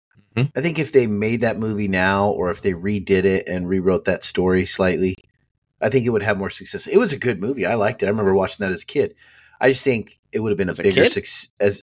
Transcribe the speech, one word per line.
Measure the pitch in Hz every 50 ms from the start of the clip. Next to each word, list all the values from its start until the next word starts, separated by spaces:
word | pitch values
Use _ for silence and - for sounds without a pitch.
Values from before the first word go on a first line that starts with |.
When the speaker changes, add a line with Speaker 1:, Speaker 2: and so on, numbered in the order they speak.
| _ _ _ _ _ _ -
Speaker 1:
Mm-hmm. | 113 131 143 -
Speaker 2:
I | 131
think | 143 170 156 156
if | 151 -
they | - 135 120
made | 110 104 101 107 110 117 113
that | 120 113 107 104
movie | 110 110 107 101 104
now, | 98 95 90 92 95 98 98 101
or | 104 - - 90 90
if | 85 -
they | - 101 90
redid | 82 87 101 104 101 85 - 98 95 92
it | 98 95 95 -
and | - 90 90 90 87
rewrote | 95 95 87 95 92 85 -
that | - 90 82 -
story | - - - 90 90 92 92 92
slightly, | - - - 95 92 87 73 92 92 92 - - _ _ _ _ _ _ _ _ _ _ -
I | - 110
think | 120 131 110
it | 120
would | 113 104 101
have | 110 104 95
more | 98 90
success. | - - 92 - - 95 -
It | - -
was | 208 247 185 139
a | -
good | - 123 107 85
movie. | 95 120 143 123 92
I | 87 117
liked | 113 98 110 117 -
it. | 101
I | 95
remember | 107 110 104 95 95
watching | 98 95 92 - - 101
that | 95 92
as | 82
a | -
kid. | - - 147 113 - - _ _ - _ _ _ _ _ -
I | - 135
just | 135 127 -
think | 139 123 110 104 - - _ _ _
it | - 110
would | 110 110
have | 101
been | 90 95 87
a |
Speaker 3:
As | 80 85
a | 85
Speaker 2:
bigger | 101 95 123 170
Speaker 3:
kid? | 240
Speaker 2:
success. | - 101 - - - - - - _ -
As, | 101 101 101 - -